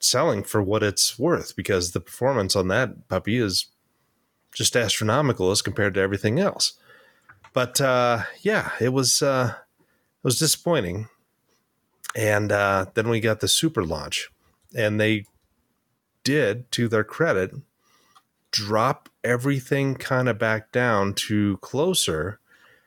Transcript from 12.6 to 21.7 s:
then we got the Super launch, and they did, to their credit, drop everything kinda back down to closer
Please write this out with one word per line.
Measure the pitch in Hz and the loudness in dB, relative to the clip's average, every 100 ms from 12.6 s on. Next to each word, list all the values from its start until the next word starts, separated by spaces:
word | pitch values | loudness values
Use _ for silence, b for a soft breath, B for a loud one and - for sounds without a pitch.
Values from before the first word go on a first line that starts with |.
| 101 98 95 | 2 2 0
then | - 113 | -2 0
we | 113 | 0
got | 113 107 | 0 0
the | 98 | 0
Super | - 160 156 | 0 0 -2
launch, | 85 78 76 - - _ _ _ _ | -2 -4 -6 -8 -8 _ _ _ _
and | 123 107 107 | -2 0 2
they | 107 110 104 _ _ _ _ _ _ _ _ _ | 2 0 -4 _ _ _ _ _ _ _ _ _
did, | - 147 117 110 - | -2 0 0 -2 -4
to | - 117 | -2 0
their | 110 | 0
credit, | 104 - 165 104 95 139 - _ b b b b _ _ _ | 0 -2 0 0 -2 -6 -18 _ b b b b _ _ _
drop | 107 104 107 123 139 - _ | -6 0 2 2 0 -8 _
everything | 113 120 135 139 - 143 135 | -2 0 0 -2 0 0 0
kinda | 131 - 127 127 | -2 -2 0 0
back | 110 113 110 - | 0 0 -2 -2
down | 123 123 107 98 | 0 2 2 2
to | 104 - 107 104 95 | -2 -2 0 0 0
closer | - | -4